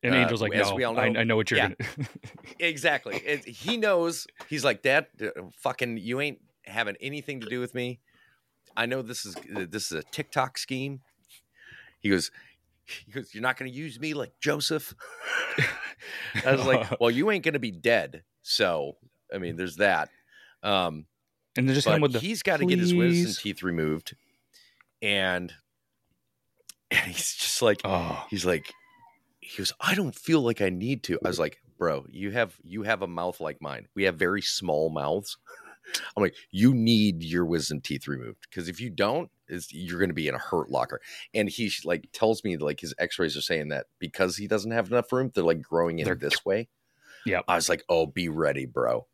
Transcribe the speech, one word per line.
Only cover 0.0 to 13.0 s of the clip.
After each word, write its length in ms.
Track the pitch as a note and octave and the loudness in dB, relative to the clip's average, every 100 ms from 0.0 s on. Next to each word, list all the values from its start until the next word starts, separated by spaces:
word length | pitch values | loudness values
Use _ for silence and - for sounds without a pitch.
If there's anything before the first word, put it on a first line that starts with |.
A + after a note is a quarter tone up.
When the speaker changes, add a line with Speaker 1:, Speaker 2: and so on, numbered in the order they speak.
Speaker 1:
And 100 | - | 4
Speaker 2:
Uh, 60 | - | 4
Speaker 1:
Angel's 220 | B2 A2+ | 4 2
like, 120 | G#2+ | 0
Speaker 2:
as 160 | G2+ G2+ | 2 2
Speaker 1:
No, 60 | G2 | 2
Speaker 2:
we 80 | B2 | 0
all 120 | A#2 | 2
Speaker 1:
I, 100 | A2 | 2
Speaker 2:
know. 100 | A2+ | 2
Speaker 1:
I 40 | |
know 120 | A2+ A2 | 4 4
what 140 | G#2+ | 4
you're 60 | - | 2
Speaker 2:
Yeah. 80 | G#2+ - | 2 0
Speaker 1:
gonna 280 | - - C3+ - - | -8 -6 -10 -10 -20
<laughs> 260 | - - - | -20 -20 -4
Speaker 2:
Exactly. 560 | E3+ D3+ D#3+ C#3+ A#2 G2 | -2 2 2 2 -2 -6
It, 280 | - D3 A2 | -4 -4 -6
he 300 | A#2 F3+ A#3 | -10 -4 2
knows. 500 | G#3+ F#3 E3+ E3 - _ - | 4 4 2 -2 -10 _ -8
He's 160 | D3 | 0
like, 180 | C3 G#2+ | 2 2
"Dad, 240 | C3+ C#3 - _ | 4 4 2 _
uh, 300 | G#2+ - F2+ - | -6 -6 -14 0
fucking, 400 | - B2+ B2 A2+ | 2 2 -2 -4
you 240 | G2+ B2 | -4 -2
ain't 180 | D3 - _ _ | -2 -6 _ _
having 320 | - G#2 G#2+ G2 | -6 -2 -2 -2
anything 400 | C3+ D3 C#3 C3+ | -6 -8 -8 -10
to 60 | A2 | -6
do 100 | B2 | -4
with 140 | B2 B2+ | -4 -4
me. 240 | B2 A#2+ _ _ _ _ _ _ _ - | -6 -8 _ _ _ _ _ _ _ -4
I 80 | A#2 | -2
know 160 | C3 | -2
this 240 | A2+ B2 G2+ | -6 -8 -10
is, 100 | E2+ - G#2 - | -12 -10 -8 -6
this 220 | G#2+ - | -6 -6
is 0 | |
a 120 | D#2+ | -6
TikTok 540 | - - D3 - C3 - | -8 -10 -4 -2 -2 -4
scheme." 440 | - C3 C3+ C#3 _ _ _ - _ _ - - - _ | -8 -6 -6 -10 _ _ _ -20 _ _ -20 -20 -20 _
He 100 | G#2 | 2
goes, 220 | F#2+ D#2 - - _ _ _ - | 2 0 -10 -20 _ _ _ -18
he 260 | - | -16